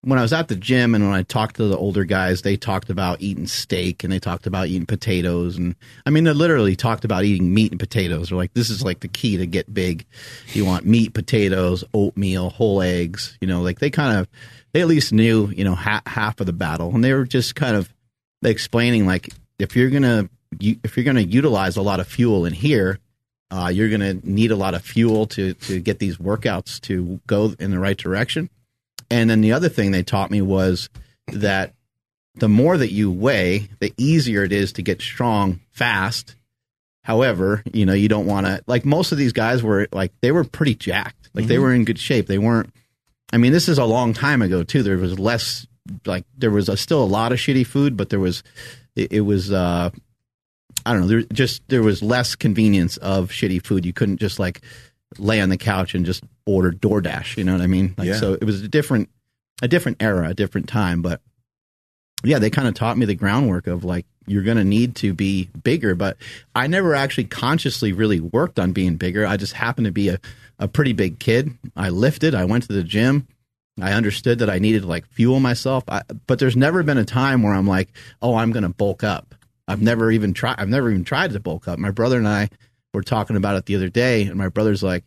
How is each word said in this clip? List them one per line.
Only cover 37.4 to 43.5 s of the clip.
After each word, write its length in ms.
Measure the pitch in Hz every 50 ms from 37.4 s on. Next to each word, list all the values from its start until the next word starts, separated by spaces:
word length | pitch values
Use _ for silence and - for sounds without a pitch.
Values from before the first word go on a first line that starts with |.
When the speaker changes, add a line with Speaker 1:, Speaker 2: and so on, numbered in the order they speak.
| 92 98 104 104 104 -
Speaker 1:
you 140 | - 110 101
know, 80 | 92 95
you 140 | 98 104
don't 180 | 104 107 107 101
wanna, 360 | 101 101 98 95 95 95 - -
like, 180 | - 123 123 -
most 280 | 139 147 165 185 -
of 60 | 170 143
these 120 | 139 123
guys 300 | - 123 110 113 127 127
were, 260 | 117 107 104 98 101 -
like, 200 | - 95 95 90 _ _
they 100 | - 123
were 120 | 147 175 156
pretty 300 | - - - 160 143 110
jacked. 560 | - - 95 87 101 107 - - _ - - _
Like, 120 | - 110
they 100 | 113 127
Speaker 2:
Mm-hmm. 80 | 127 139
Speaker 1:
were 100 | 127 127
in 120 | 123 113
good 140 | 107 110 -
shape. 260 | - - 143 117 95
They 140 | - 98 98
weren't, 340 | 104 117 117 113 - - _ _ _ _ _ _ _ _ _ _ _ -
I 60 | -
mean, 140 | 117 120 123